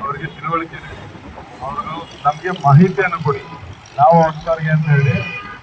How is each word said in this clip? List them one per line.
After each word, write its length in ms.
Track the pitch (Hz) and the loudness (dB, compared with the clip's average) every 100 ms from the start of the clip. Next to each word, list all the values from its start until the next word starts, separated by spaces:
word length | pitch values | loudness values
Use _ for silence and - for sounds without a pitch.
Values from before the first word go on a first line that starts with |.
ಅವ್ರಿಗೆ 240 | 135 135 156 | -8 -8 -10
ತಿಳುವಳಿಕೆ 480 | 151 151 165 165 | -10 -6 -6 -6
ನೀಡಿ, 220 | 165 - - - - - - - - | -12 -16 -16 -16 -18 -18 -18 -18 -12
ಅವ್ರಿಗೆ 600 | 135 143 - - - - | -10 -8 -8 -10 -14 -6
ನಮ್ಗೆ 400 | 143 151 180 180 | -4 -4 -4 0
ಮಾಹಿತಿಯನ್ನು 600 | 139 139 185 190 185 170 | 6 8 6 4 -2 -2
ಕೊಡಿ. 160 | 147 - - - - - - - | -2 -4 -6 -16 -16 -18 -10 2
ನಾವು 240 | 151 170 | 6 6
ಅಂಥವ್ರಿಗೆ 480 | 160 151 170 160 156 | 4 0 -4 -2 0
ಅಂತ 160 | 156 151 | 0 2
ಹೇಳಿ 280 | 143 139 95 - - - - | 2 4 0 -2 -8 -12 -16